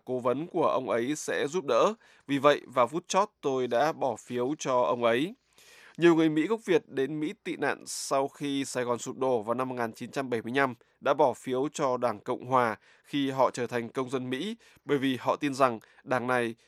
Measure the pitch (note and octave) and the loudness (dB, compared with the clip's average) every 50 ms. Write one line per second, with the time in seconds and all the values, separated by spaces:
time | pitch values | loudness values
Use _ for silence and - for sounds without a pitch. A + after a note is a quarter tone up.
0 | - - B2+ B2+ A#2 B2+ B2 C3+ E3 F3 - F3 C#3+ A2+ - B2 C3 G#2+ G#2 A#2 | -4 -4 -4 -2 0 0 0 0 -2 -4 -2 0 2 2 2 0 0 0 0 0
1 | A#2 C3 D3+ D3 - - F2+ E2+ A#2 C#3+ D3+ F3+ C#3 C#3 A#2+ A2+ D3 G3 A3 - | 0 -2 -4 -6 -4 -4 -2 -2 -2 -2 -2 -4 -2 2 4 4 4 4 2 -2
2 | _ _ - _ _ - C#3 C#3 B2+ D3 D3 - - - B2 C3 B2 A2+ D3 F3 | _ _ -20 _ _ -4 -2 2 4 4 4 4 0 -4 0 2 2 2 0 -6
3 | - - - F#3+ G#3 - _ _ - C#3+ C3 C3 B2+ A#2+ A#2+ A#2 A#2+ D#3 D#3+ B2+ | -6 -2 0 0 0 0 _ _ -2 -2 0 0 0 0 2 2 2 2 0 0
4 | C3+ C3 A2+ G#2 - - B2 A#2+ B2 C3 D#3 - - C#3+ C3 B2 B2 - B2 A#2+ | -2 -2 -4 -4 -8 -8 -4 -2 -2 -2 -2 -4 -2 0 2 2 2 2 0 2
5 | A#2+ A2+ A2+ B2 D3+ F#3+ B3+ _ _ _ _ _ - - - - - - - - | 2 2 2 2 0 -2 -6 _ _ _ _ _ -20 -20 -20 -20 -20 -18 -4 4
6 | D#3+ E3+ E3 D#3+ D#3+ D#3+ D3+ D#3 D3+ G3 A3+ A3 - - E3+ D3+ - - A2 C3+ | 6 6 6 6 4 2 2 2 0 0 -2 -4 0 0 0 0 0 -2 -4 -4
7 | C3+ C3+ D#3 D3+ D3+ E3+ A3 _ - F#3+ E3 - D3 C3+ F#2+ - - - - - | -2 -2 -2 -6 -6 -6 -8 _ -10 -10 -6 -2 -2 -2 -2 -4 -6 -12 -10 -10
8 | - - - E3+ E3 C#3 - - D3+ C#3+ C#3 C#3 C#3 - - C3 B2 A#2+ A#2+ A2+ | -6 -2 0 0 0 -2 -4 -8 -6 -4 -4 -4 -4 -4 -4 -4 -2 -2 -2 -4
9 | - C3+ B2+ - C3 C3 B2+ A#2 G2+ A2 A#2 B2 C3 B2+ B2+ B2 A#2 A2+ A2+ - | -4 -10 -6 -2 0 0 0 0 0 -2 -2 -2 -2 -4 -2 -4 -4 -4 -4 -8
10 | C#3+ - - D3 C3+ B2+ A#2+ A2+ G#2 A2+ B2 C#3 C#3 C3 A#2 - _ _ _ _ | -12 -8 -6 -6 -4 -4 -4 -4 -4 -2 0 0 0 0 0 -6 _ _ _ _
11 | - B2+ C#3+ C3+ D3+ C3 A2 - - C3 B2+ B2+ C3+ D3+ - - D3+ C3 B2+ B2 | 0 0 2 4 4 2 2 -2 -6 -4 -2 -2 -2 -2 -4 -2 -2 -2 0 0
12 | B2 A#2+ G#2+ G2+ - - B2+ - - B2+ C3+ B2+ B2 A2+ G#2 - _ _ _ _ | 0 -2 -2 -4 -6 -6 -6 -6 -4 0 2 2 2 2 0 -4 _ _ _ _
13 | _ - - C#3+ C#3 C3+ C3+ C3+ B2+ F#2 - - B2 A2 B2 A#2+ A#2 A2+ - C3 | _ -6 -4 -2 -2 -2 2 4 2 2 2 0 -6 -4 -4 -4 -6 -4 -4 -6
14 | C3 B2 C3+ B2+ B2+ B2+ B2+ C3 E3 G#3 A#3 - _ - _ _ _ - D3 C#3 | -6 -4 -4 -6 -4 -4 -6 -6 -6 -6 -8 -10 _ -20 _ _ _ -2 0 2
15 | C3 C3+ B2+ A2+ - C3+ A2 - D3 C#3+ C3+ B2+ C#3 B2+ A#2 G#2+ - - _ _ | 2 0 0 0 0 0 0 0 0 -2 2 4 4 4 4 0 -10 -16 _ _
16 | - - C3+ B2 A#2 B2 B2+ B2 A#2+ A2+ A2+ _ _ | -6 -2 -2 -2 0 0 0 0 0 -2 -4 _ _